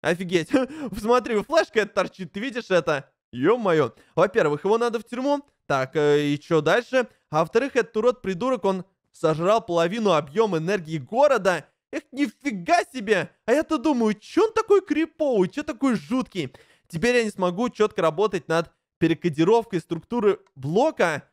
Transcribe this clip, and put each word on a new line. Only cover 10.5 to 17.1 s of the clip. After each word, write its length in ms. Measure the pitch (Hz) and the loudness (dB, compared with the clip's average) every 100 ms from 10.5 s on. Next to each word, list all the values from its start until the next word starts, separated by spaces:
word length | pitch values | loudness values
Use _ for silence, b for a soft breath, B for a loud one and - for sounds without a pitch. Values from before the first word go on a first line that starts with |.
| 170 | 0
энергии 380 | 165 202 156 160 | -2 -4 -4 -10
города. 680 | 123 233 285 254 190 170 - _ _ | -6 2 2 4 0 -2 -6 _ _
Эх, 120 | 277 - | -12 -12
нифига 720 | 254 285 - 285 208 170 349 359 | -6 -6 -4 -8 -8 0 0 0
себе! 380 | 262 208 202 156 _ - | -8 -2 0 -2 _ 0
А 80 | |
я-то 240 | 262 320 311 | 0 0 -2
думаю, 380 | 269 262 220 208 | 0 0 0 -2
чё 300 | - - 440 | -4 0 2
он 80 | |
такой 280 | 440 440 403 | 0 2 2
криповый, 680 | 381 294 320 _ 302 233 180 | 2 -4 -4 _ -2 0 0
чё 140 | - | -2
такой 320 | 294 247 269 214 | -10 -4 -2 -2
жуткий? 580 | 143 254 - 190 135 b b b b | -4 -6 -6 -8 -10 b b b b
Теперь 300 | 170 214 | -4 0